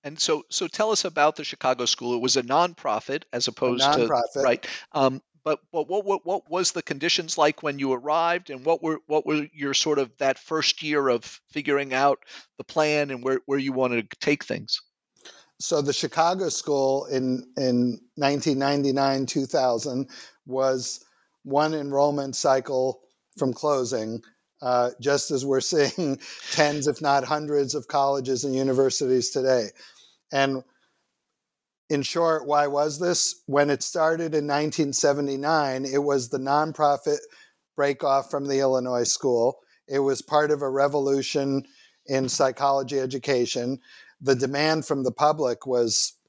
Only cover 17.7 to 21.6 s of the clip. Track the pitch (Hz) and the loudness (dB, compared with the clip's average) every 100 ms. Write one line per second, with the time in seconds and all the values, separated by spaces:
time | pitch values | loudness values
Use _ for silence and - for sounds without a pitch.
17.7 | 123 123 120 _ - 139 143 160 135 139 | 2 2 -2 _ -2 0 0 0 0 2
18.7 | 143 139 135 135 135 131 147 135 160 127 | 2 2 2 2 0 -2 -4 -2 0 2
19.7 | 117 143 127 135 - - _ - 131 135 | 0 -2 -6 -6 -12 -20 _ -8 -2 0
20.7 | 131 123 - _ _ _ _ 139 139 | 0 -4 -12 _ _ _ _ -2 0